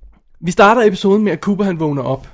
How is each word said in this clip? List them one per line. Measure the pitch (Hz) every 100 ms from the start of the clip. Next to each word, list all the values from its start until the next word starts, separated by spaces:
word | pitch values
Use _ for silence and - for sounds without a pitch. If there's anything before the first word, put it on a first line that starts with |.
| - _ _ _
Vi | 170
starter | 180 202 240
episoden | 214 185 202 208
med, | 208
at | 165
Cooper, | 196 196
han | 196 160
vågner | 156 139
op. | 123 131 -